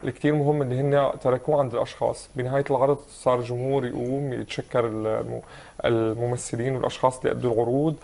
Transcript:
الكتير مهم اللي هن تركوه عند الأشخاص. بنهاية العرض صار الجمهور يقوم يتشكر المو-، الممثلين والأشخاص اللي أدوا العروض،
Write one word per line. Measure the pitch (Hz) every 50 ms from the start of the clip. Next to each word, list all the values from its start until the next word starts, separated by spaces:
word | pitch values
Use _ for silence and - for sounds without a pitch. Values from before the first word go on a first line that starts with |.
| -
الكتير | 135 123 - - 147 151
مهم | 151 139 143 151 147
اللي | 139 123 127 131
هن | 139 139 143 143 139 131 - - -
تركوه | 131 123 123 - - 151 143
عند | 139 123 117
الأشخاص. | 120 127 - - - 117 117 123 - - - -
بنهاية | 131 123 127 135 139 139 -
العرض | 139 123 131 139 143 139 - -
صار | - - - 131 127 123
الجمهور | 120 117 120 120 127 135 139 139 127
يقوم | 120 135 127 120 123 135 139 143 135 123
يتشكر | 117 113 - - - - - - 123 117
المو-، | 117 107 110 110 110 110 113 117 117 120 117 - - - - - - - - -
الممثلين | - 117 113 113 110 110 113 120 123 123 123 - - - 117 120 135 135
والأشخاص | 123 - 127 - - - 131 135 -
اللي | - -
أدوا | - 120 123 120 113
العروض، | 113 120 113 127 139 151 160 151 -